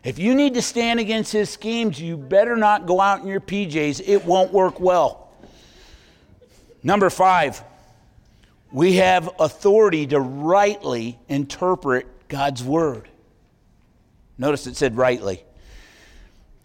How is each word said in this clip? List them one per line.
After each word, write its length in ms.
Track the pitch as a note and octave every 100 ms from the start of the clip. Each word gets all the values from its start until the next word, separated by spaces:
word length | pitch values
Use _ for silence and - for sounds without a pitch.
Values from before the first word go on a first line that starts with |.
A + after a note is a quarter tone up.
If 140 | - -
you 160 | G3+
need 200 | C4 C#4+
to 80 | B3
stand 380 | - A#3 A#3 A#3
against 320 | G#3+ A3 G#3+
his 180 | G#3+ G3+
schemes, 500 | - A3 A#3 A3+ C3+
you 160 | E3 E3
better 400 | C3 F#3+ A#3 A#3
not 300 | G#3 G#3 F3+
go 140 | F#3
out 200 | G3 G3
in 60 | G3
your 140 | G3
P 260 | - G3+ G3
Js. 340 | D#3 D3 C#3+ F#3
It 180 | G3+
won't 280 | E3+ F#3 F#3
work 260 | F#3+ F#3 -
well. 440 | F3+ F3+ C#3 - - _ - - _ - - - _ _ _ _ _ _ _ _
Number 260 | C3+ G3+ F#3+
five, 540 | - F#3 F3+ D3 G#2+ - _ _ _ _ _ _ _ _ _ _
we 240 | C3 F3+ F#3
have 340 | F#3 F#3 E3+ -
authority 680 | D#3 - G3+ G#3+ G#3 D#3+ C#3+
to 140 | C#3+
rightly 1000 | B2+ C#3 D#3 G3 G3+ G3+ C#3+ A#2+ A2+ A#2+ _
interpret 1000 | C#3 C#3 - F3+ F#3 C#3 B2+ - - _
God's 340 | C#3+ C#3+ B2+
word. 460 | B2+ D#3 D#3+ A2+ - _ _ _ _ _ _ _ _ _ _ _ _ -
Notice 300 | C3+ C#3+ B2
it 100 | B2
said 200 | C3+ A2+
rightly. 480 | B2+ B2 G2 F#2 _ _ - - - _ - - - _ _ -